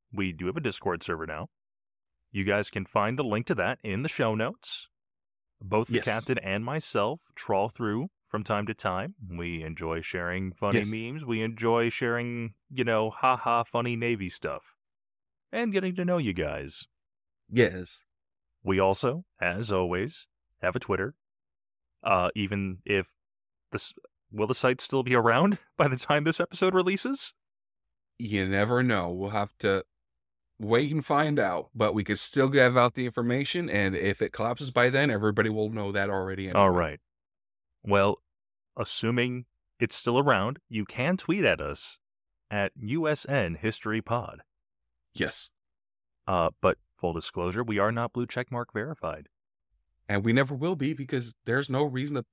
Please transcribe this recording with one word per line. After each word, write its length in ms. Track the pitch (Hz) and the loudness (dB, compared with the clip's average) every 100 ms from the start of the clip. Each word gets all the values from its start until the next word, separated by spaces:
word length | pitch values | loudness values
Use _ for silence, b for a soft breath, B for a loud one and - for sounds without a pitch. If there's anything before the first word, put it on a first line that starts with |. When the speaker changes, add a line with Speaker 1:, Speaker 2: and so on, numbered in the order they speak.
| _ | _
Speaker 1:
we 200 | 101 92 | -4 -4
do 140 | 80 90 | -2 -4
have 100 | 87 | -2
a 40 | |
Discord 420 | 107 - 98 85 | -2 -4 -2 -4
server 240 | - 82 80 | -4 -6 -6
now. 220 | 76 - _ _ _ _ _ _ _ _ | -8 -10 _ _ _ _ _ _ _ _
You 120 | 98 | -2
guys 260 | 98 101 101 | 2 2 0
can 160 | 101 95 | -6 -2
find 320 | - 104 131 | 0 0 0
the 60 | |
link 220 | 131 107 120 | -2 -2 0
to 80 | 127 | 0
that 220 | 92 127 | -2 -2
in 200 | 107 98 | -4 -4
the 60 | 151 | -4
show 260 | - 117 | -2 0
notes. 540 | 110 117 226 - - - _ _ _ _ _ _ _ | 0 -4 -6 -10 -10 -12 _ _ _ _ _ _ _
Both 280 | 98 107 117 | -2 0 2
the 60 | 117 | 0
Speaker 2:
Yes. 80 | |
Speaker 1:
captain 340 | 117 110 - 123 | 2 0 0 -2
and 260 | 95 98 | -2 -4
myself 560 | 117 151 - 113 104 160 _ | -4 -6 -4 0 0 -2 _
trawl 340 | - - 98 110 | -10 -2 0 0
through 400 | - 113 107 160 _ | -2 -2 -2 -4 _
from 180 | _ 107 | _ -6
time 220 | 104 104 101 | -2 -2 -2
to 80 | |
time. 400 | 110 98 92 135 202 98 | -4 -4 -2 -4 -10 -10
We 340 | 85 85 85 | -8 -6 -6
enjoy 380 | 80 80 80 82 | -6 -6 -4 -4
sharing 520 | - 92 87 90 95 | -4 -6 -4 -4 -4
funny 260 | 92 104 113 | -4 0 0
Speaker 2:
Yes. 120 | 104 | 0
Speaker 1:
memes. 340 | 110 113 151 | -4 -8 -8
We 180 | 135 113 | -6 -4
enjoy 460 | 113 113 113 117 117 | -4 -2 2 2 2
sharing, 640 | - 120 120 120 120 113 - - | 0 -2 -2 -4 -6 -8 -10 -10
you 140 | 131 | -4
know, 260 | 117 110 110 | 0 2 0
ha-ha 540 | - 131 127 127 117 | 0 2 2 2 0
funny 320 | 117 117 120 117 | 0 -2 -2 -2
Navy 320 | 120 113 95 | -2 -2 -4
stuff. 440 | - 78 69 - _ _ _ _ _ _ _ _ | -6 -6 -8 -12 _ _ _ _ _ _ _ _
And 220 | 220 233 | -4 -2
getting 220 | 196 185 180 | 0 -2 -2
to 80 | |
know 140 | 180 175 | 0 0
you 160 | 123 | 0
guys. 520 | 90 76 73 69 - - _ _ _ _ _ _ | -2 -2 -4 -8 -12 -14 _ _ _ _ _ _
Speaker 2:
Yes. 540 | 120 104 92 90 - - _ _ _ _ _ | 2 2 2 -10 -14 -20 _ _ _ _ _
Speaker 1:
We 160 | 98 95 | 0 4
also, 460 | 95 98 123 151 - - | 4 4 0 -2 -8 -4
as 320 | 87 90 113 | -2 -2 0
always, 540 | 95 90 90 120 - - _ _ _ | 0 0 0 -4 -8 -16 _ _ _
have 160 | 92 - | -4 -2
a 40 | |
Twitter. 340 | - 92 104 - _ _ _ _ _ _ _ _ | -2 -2 -2 -8 _ _ _ _ _ _ _ _
Uh, 240 | - 95 90 107 | 0 2 2 0
even 460 | 98 101 98 92 | -2 -2 -4 -6
if 280 | - 98 92 _ _ _ _ _ _ | -2 0 -2 _ _ _ _ _ _
this, 220 | 104 - - - _ _ | -8 -6 -10 -18 _ _
will 160 | 107 110 | -4 -2
the 80 | |
site 260 | 123 131 131 | 2 2 0
still 200 | - 135 | 0 -2
be 120 | 123 | 2
around 440 | 123 117 120 196 202 - | 4 6 6 4 2 -4
<laughs> 80 | - | 0
by 100 | 147 | 2
the 80 | 131 | 2
time 280 | - 151 | 0 2
this 140 | 151 - | 2 0
episode 360 | - - 190 | -2 0 2
releases? 580 | 185 185 196 247 277 - - _ _ _ _ _ _ _ - | 4 2 0 -2 -4 -6 -10 _ _ _ _ _ _ _ -12
Speaker 2:
You 280 | 117 104 95 | -2 0 2
never 360 | 98 104 123 | 2 2 4
know. 280 | 127 104 87 | 4 2 0
We'll 200 | 90 98 | -4 -4
have 260 | 107 101 - | -2 -4 -2
to 240 | 104 98 - _ _ _ _ _ _ - | 0 0 -2 _ _ _ _ _ _ -8
wait 320 | 104 117 147 | 2 2 4
and 140 | 156 - | 0 0
find 320 | 147 156 143 | 2 2 2
out, 320 | 98 87 - | 2 0 -6
but 200 | 120 107 | 0 2
we 100 | 107 | 2
could 140 | 101 101 | 0 -2
still 300 | - 147 160 | 0 2 4
give 280 | 139 123 123 | 6 6 6
out 180 | 120 | 4
the 120 | 131 123 | 2 -4
information, 640 | 120 120 123 139 175 175 | -2 0 0 0 -2 -2
and 240 | 101 98 95 | 0 2 2
if 240 | 95 98 | 0 0
it 120 | 104 | -2
collapses 380 | - 113 123 139 | -2 -4 -4 -2
by 180 | 123 123 | 2 4
then, 180 | 135 143 | 4 2
everybody 380 | 107 107 101 110 | 2 2 4 2
will 220 | 107 107 | 2 -2
know 220 | 110 101 | -2 -2
that 180 | 101 98 | 0 0
already 360 | 98 95 95 95 | 0 -2 -4 0
anyway. 120 | 95 | 6
Speaker 1:
All 100 | 98 | 6
right. 300 | 90 82 73 _ _ _ _ _ _ _ _ | 6 2 -4 _ _ _ _ _ _ _ _
Well, 340 | - 101 98 - _ _ _ _ _ - | 2 4 6 2 _ _ _ _ _ -8
assuming 720 | 107 - 113 120 123 123 123 _ _ - | -6 -4 0 0 0 -4 -10 _ _ -4
it's 160 | 117 | -2
still 240 | - - 123 | -2 2 4
around, 400 | 143 107 104 143 - | 4 4 2 -4 -8
you 160 | 110 | -6
can 320 | 101 - 139 185 | -4 -4 -2 0
tweet 280 | - 196 | 0 2
at 160 | 139 80 | 2 2
us 380 | 73 73 - - _ _ _ _ - | -2 -8 -10 -14 _ _ _ _ -8
at 220 | 104 98 - | -2 -2 -4
U 320 | 107 156 156 | -6 -2 0
S 160 | 151 - | -2 -2
N 280 | 139 90 | 0 0
History 480 | 82 107 - 110 110 | -2 -2 -2 -2 -4
Pod. 400 | - 120 107 - - _ _ _ _ _ _ | -2 -4 -4 -12 -20 _ _ _ _ _ _
Speaker 2:
Yes. 380 | - - - - - _ _ _ _ _ _ - | -6 -2 -2 -4 -8 _ _ _ _ _ _ 0
Speaker 1:
Uh, 240 | 90 82 - | 4 4 2
but 180 | 92 - _ _ | 2 2 _ _
full 160 | 87 | -4
disclosure, 500 | 82 - - 87 98 | -4 -6 -4 -2 -2
we 160 | 120 101 | -2 2
are 140 | 104 | 2
not 200 | 117 117 | 0 -4
blue 140 | 120 120 | -4 -6
checkmark 400 | - 127 120 120 | -6 -6 -6 -6
verified. 540 | 107 127 160 82 76 73 _ _ _ _ _ _ _ - | -6 -6 -6 -8 -8 -12 _ _ _ _ _ _ _ -4
Speaker 2:
And 160 | 101 | 0
we 80 | 110 | 4
never 220 | 120 135 139 | 4 2 0
will 180 | 160 175 | -2 0
be 160 | 139 | -2
because 420 | 156 131 135 117 - | -4 -4 -6 -6 -10
there's 260 | - 127 139 | -2 -2 0
no 140 | 127 | 0
reason 320 | 151 127 143 143 | 0 -2 -4 -6
to 80 | 117 | -8